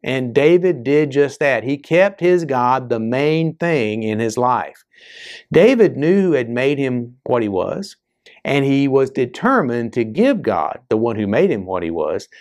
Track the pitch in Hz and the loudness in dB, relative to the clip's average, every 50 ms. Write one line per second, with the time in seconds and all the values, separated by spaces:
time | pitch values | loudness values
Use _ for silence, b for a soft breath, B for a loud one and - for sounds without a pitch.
0 | - - 131 135 131 123 113 139 139 156 175 180 175 185 175 131 117 131 143 151 | -4 -4 -4 -4 -4 0 2 4 6 6 4 4 4 0 -2 -2 -2 0 2 2
1 | 156 143 127 143 143 135 135 - 156 143 131 113 107 127 143 143 - - 160 175 | 2 2 2 0 0 0 0 -2 0 0 0 0 -2 -4 -6 -6 -2 0 2 4
2 | 190 202 196 - 175 180 180 180 165 139 135 123 123 123 127 131 127 120 120 113 | 4 2 0 0 0 2 2 2 0 -2 -2 0 2 2 0 0 -2 -4 -4 -4
3 | 113 113 123 131 143 151 156 160 165 160 160 _ 170 170 165 143 113 107 107 113 | -2 -2 -2 0 0 0 0 0 0 -2 -4 _ -2 -2 0 0 -2 -2 -4 -4
4 | 110 110 110 107 113 113 107 117 123 123 123 110 85 71 - _ _ B B B | -4 -4 -2 -2 -2 -4 -2 0 0 0 0 -2 -4 -8 -14 _ _ B B B
5 | B B B B B B B B B B - 151 185 240 269 226 214 165 127 131 | B B B B B B B B B B 4 4 6 6 6 4 4 2 2 0
6 | 143 160 190 202 190 180 151 131 120 113 120 120 131 139 147 139 139 131 123 123 | 0 2 2 2 2 2 0 0 -2 -2 -4 -2 0 0 0 0 -2 -4 -4 -4
7 | 120 120 123 _ _ 120 123 120 113 104 98 90 90 92 - - 196 - - _ | -6 -8 -14 _ _ -2 0 0 0 0 -2 -2 -2 -4 -6 -8 -10 -12 -16 _
8 | _ _ _ _ b b b b b 143 139 139 139 135 139 139 139 139 131 131 | _ _ _ _ b b b b b -2 0 0 2 2 2 2 2 2 2 2
9 | 135 131 135 131 131 120 - - - 240 269 240 165 123 120 120 117 113 - 123 | 2 0 0 -4 -4 -4 -4 -2 -2 0 2 2 0 0 -2 -4 -4 -4 -2 -4
10 | 117 110 110 156 226 277 285 196 131 117 98 85 71 - - - _ _ 113 110 | -4 -2 0 0 2 2 0 0 -2 -2 -2 -2 -2 -4 -6 -10 _ _ -2 -2
11 | 113 117 113 107 104 98 107 131 180 196 147 104 92 92 92 90 87 82 82 82 | 0 -2 -2 -2 -2 -2 0 0 2 0 0 -4 -6 -6 -6 -6 -6 -6 -4 -4
12 | 78 76 85 - - b b b | -4 -4 -4 -6 -10 b b b